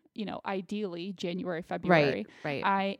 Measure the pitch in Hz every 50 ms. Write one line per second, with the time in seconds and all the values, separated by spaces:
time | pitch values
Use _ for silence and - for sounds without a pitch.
0 | _ _ - 226 208 - - - - - 196 190 175 - 208 208 214 185 170 175
1 | 175 202 185 - - 175 175 180 - 180 170 160 180 - 185 175 170 180 175 156
2 | 147 139 123 98 220 - - - - 151 143 123 - 202 196 196 196 196 202